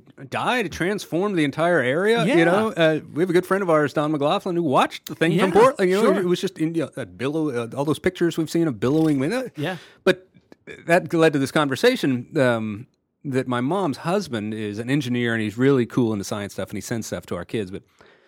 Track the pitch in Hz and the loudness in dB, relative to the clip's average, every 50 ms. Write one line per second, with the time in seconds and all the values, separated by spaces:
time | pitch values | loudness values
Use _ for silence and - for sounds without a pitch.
0 | - - - - 139 123 - - 139 190 240 247 208 156 - - 165 185 214 185 | -14 -20 -20 -20 -12 -8 -6 -4 -2 0 0 0 -2 -4 -4 -4 -4 -4 -4 -4
1 | - - 156 170 196 208 196 165 151 143 - 156 165 175 175 151 120 127 135 170 | -6 -4 -2 -2 -2 0 0 0 0 0 0 0 2 2 2 2 2 2 0 2
2 | 196 214 226 233 - 208 285 170 170 170 180 208 220 220 202 170 165 156 156 143 | 2 2 2 2 2 4 4 4 4 4 4 2 0 0 0 2 2 2 2 0
3 | 85 92 110 143 180 190 165 180 180 - 190 202 202 170 156 151 147 135 - 160 | -4 -6 -4 -2 0 2 2 2 2 2 0 0 2 2 2 2 2 2 0 -2
4 | 147 151 156 139 143 147 196 202 - 196 170 170 170 143 131 170 175 208 - - | -2 0 0 0 0 0 0 0 -2 -2 -2 -2 0 2 2 2 2 0 -2 -8
5 | - - 160 - 165 165 160 180 226 190 170 202 233 262 - - 196 180 185 202 | -14 -10 -4 -2 0 2 2 2 2 4 6 6 6 6 4 2 2 2 2 4
6 | - - - 202 180 180 175 - 208 180 - - 156 160 165 165 139 - - 143 | 4 2 2 2 0 0 0 0 -2 -4 -4 -4 -4 -2 -2 -2 -4 -4 -6 -10
7 | 117 90 90 90 120 139 151 160 156 151 120 120 117 117 - 135 147 156 143 - | -10 -10 -8 -6 -4 -4 -2 -2 -2 -2 -2 -4 -6 -4 -4 -2 -2 -2 -2 0
8 | - 185 - - 175 165 - 170 160 - - 170 165 156 120 98 113 127 147 160 | -2 -2 -2 0 -2 0 0 -2 -4 -2 0 0 0 0 -2 0 0 2 2 4
9 | 160 156 147 135 131 160 233 262 262 - - 151 143 180 185 156 - - - _ | 2 2 2 0 0 -2 -2 -4 -6 -6 -8 -6 -6 -6 -6 -8 -12 -20 -14 _
10 | - 185 180 - - _ _ _ _ _ _ _ _ - 151 135 - - 170 180 | 0 0 0 0 -2 _ _ _ _ _ _ _ _ -20 -18 -6 0 2 2 2
11 | 165 147 175 165 160 160 147 143 135 - - 160 147 139 131 - - 247 254 - | 2 2 2 4 4 4 4 2 0 0 0 0 0 0 0 2 2 2 2 2
12 | - 143 127 120 123 - - 156 131 123 120 113 110 107 104 107 123 - _ _ | 0 0 0 -2 -4 -4 0 2 2 2 2 0 -2 -6 -8 -10 -12 -16 _ _
13 | _ _ _ _ - 147 127 131 127 127 123 123 123 139 175 202 185 151 120 - | _ _ _ _ -8 -4 -2 -2 -2 -2 -2 -2 -2 0 0 0 -2 -2 -4 -4
14 | - 165 185 214 180 156 123 107 104 107 110 110 110 104 104 107 117 123 139 151 | -4 -2 -2 -2 -2 -4 -6 -6 -6 -6 -6 -6 -6 -6 -6 -6 -4 -2 -2 -2
15 | 120 123 123 120 120 117 113 113 107 107 101 120 127 139 143 127 117 - - 135 | -2 -2 -2 -2 0 0 0 -2 -2 -4 0 2 4 4 4 4 2 0 0 0
16 | 120 110 110 101 95 - 117 104 101 95 - - 92 - - 98 - - 120 113 | 2 2 0 -2 -4 -6 -6 -8 -8 -8 -8 -10 -10 -8 -8 -10 -8 -6 -6 -6
17 | 101 - 101 90 - - 104 87 87 - - 113 101 90 98 87 - _ _ - | -6 -8 -8 -10 -8 -8 -8 -8 -8 -6 -6 -6 -6 -6 -8 -14 -16 _ _ -20
18 | - - _ _ _ | -20 -20 _ _ _